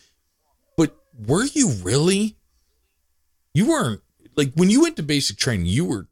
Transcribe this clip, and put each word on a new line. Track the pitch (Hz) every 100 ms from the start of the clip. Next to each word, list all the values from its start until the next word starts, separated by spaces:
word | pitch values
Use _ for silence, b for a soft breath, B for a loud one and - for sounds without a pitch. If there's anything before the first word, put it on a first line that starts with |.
| b b _ _ _ _ _ -
But | 156 - _
were | 120 107 170 277
you | 311 226 101
really? | 90 135 170 196 214 - _ _ _ _ _ _ _ _ _ _ _
You | 151 240
weren't, | 311 147 101 _ _ _ -
like, | 139 156
when | 180
you | 247
went | 330 311
to |
basic | 147 147 - 101
training, | 131 104 85
you | 117 180
were | 110 85